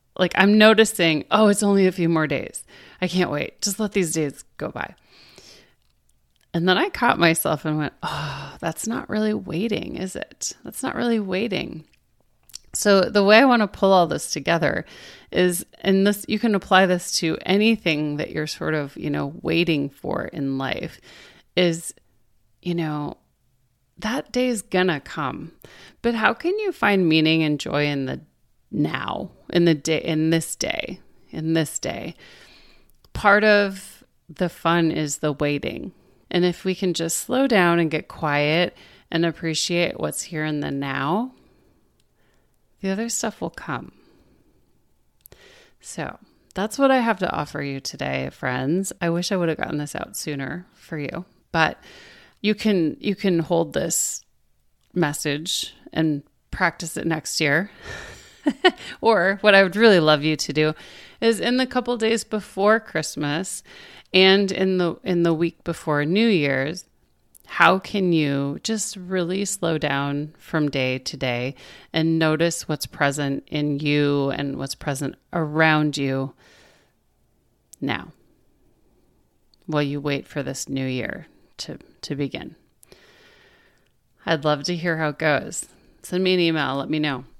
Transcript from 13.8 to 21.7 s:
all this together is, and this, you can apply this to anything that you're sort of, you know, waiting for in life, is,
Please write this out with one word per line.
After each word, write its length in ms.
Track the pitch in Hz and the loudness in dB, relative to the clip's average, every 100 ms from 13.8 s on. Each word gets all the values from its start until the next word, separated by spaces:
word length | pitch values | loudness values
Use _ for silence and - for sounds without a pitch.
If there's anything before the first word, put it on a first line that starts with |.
| 190 | 4
all 160 | 185 170 | 6 4
this 240 | - - | 0 -6
together 540 | 151 151 165 160 - - - - - - | -6 0 2 2 -2 -6 -16 -20 -20 -6
is, 320 | - 180 175 - _ | 0 2 0 -8 _
and 260 | 196 190 202 | 2 4 4
this, 180 | 202 - | 0 -4
you 100 | 214 | -2
can 160 | 233 196 | 0 0
apply 300 | - 190 185 | 4 4 4
this 260 | 175 - - | 2 -2 -2
to 180 | 165 - | -2 -2
anything 720 | - 202 220 220 170 151 151 147 | 0 2 4 2 0 0 -2 -4
that 160 | - | -6
you're 160 | 156 151 | -6 -6
sort 260 | - 156 | -6 -4
of, 220 | 156 139 - | -2 -4 -6
you 140 | 151 | -6
know, 240 | 147 147 170 | -4 -6 -6
waiting 480 | 160 165 170 147 139 | -2 0 2 0 -2
for 340 | - - - | -6 -6 -4
in 340 | - - 135 135 | -6 -6 -4 -4
life, 440 | 135 - - - - - - - _ 175 | -4 -6 -8 -12 -20 -20 -20 -20 _ 0
is, 360 | 175 | 0